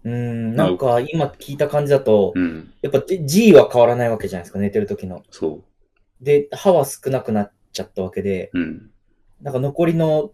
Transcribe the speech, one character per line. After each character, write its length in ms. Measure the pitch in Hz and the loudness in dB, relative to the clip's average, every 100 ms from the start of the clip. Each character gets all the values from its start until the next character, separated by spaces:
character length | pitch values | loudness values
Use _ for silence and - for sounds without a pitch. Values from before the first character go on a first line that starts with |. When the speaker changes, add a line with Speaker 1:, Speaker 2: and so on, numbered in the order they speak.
Speaker 1:
う 60 | 113 | -6
ん、 440 | 120 120 117 113 | -6 -6 -6 -4
な 160 | 113 95 | 0 0
ん 80 | 90 | 0
か、 220 | 131 120 | 0 0
今 260 | 139 160 147 | -2 -4 -6
聞 280 | - - | -8 -16
い 20 | 139 | -4
た 100 | 147 | -2
感 200 | 147 143 | -2 2
じ 40 | |
だ 80 | 139 | 0
と、 340 | 120 107 92 92 | 4 2 2 0
Speaker 2:
う 40 | |
ん。 320 | 87 80 - _ | -4 -6 -16 _
Speaker 1:
や 80 | - | -2
っ 20 | |
ぱ、 100 | 135 | -2
G-、 220 | - 180 143 | -2 -6 0
G- 260 | 175 226 | 4 8
は 160 | 156 - | 8 8
変 100 | 123 | 4
わ 60 | 117 | 4
ら 80 | 120 | 4
な 80 | |
い 60 | 120 | -2
わ 60 | 110 | -2
け 120 | 95 | -6
じ 80 | 92 | -10
ゃ 20 | |
な 40 | |
い 20 | |
で 20 | 87 | -10
す 60 | |
か、 80 | 98 | -6
寝 100 | 101 | -2
て 80 | 110 | -2
る 80 | 101 | -4
時 220 | 101 92 | -8 -10
の。 160 | 87 _ | -14 _
Speaker 2:
そ 340 | - 80 76 _ _ _ _ _ _ | -8 -8 -8 _ _ _ _ _ _
う。 40 | |
Speaker 1:
で、 240 | 127 143 143 | 0 0 0
歯 180 | - 202 | -2 2
は 120 | 175 | 2
少 260 | 139 - 135 | 2 -6 -6
な 120 | 131 | -4
く 100 | - | -2
な 100 | 107 | -4
っ 100 | 101 _ _ | -4 _ _
ち 80 | - | -14
ゃ 20 | |
っ 60 | 98 | -12
た 120 | - | -8
わ 80 | 92 | -8
け 100 | - | -6
で、 300 | 98 92 - | -6 -6 -6
Speaker 2:
う 80 | 87 | -6
ん。 300 | 80 78 - _ _ _ _ _ | -8 -10 -20 _ _ _ _ _
Speaker 1:
な 120 | 139 | -8
ん 20 | |
か 60 | 127 | -4
残 260 | 139 143 170 | -4 -2 -2
り 80 | |
の 360 | 165 160 151 147 | 0 0 0 -4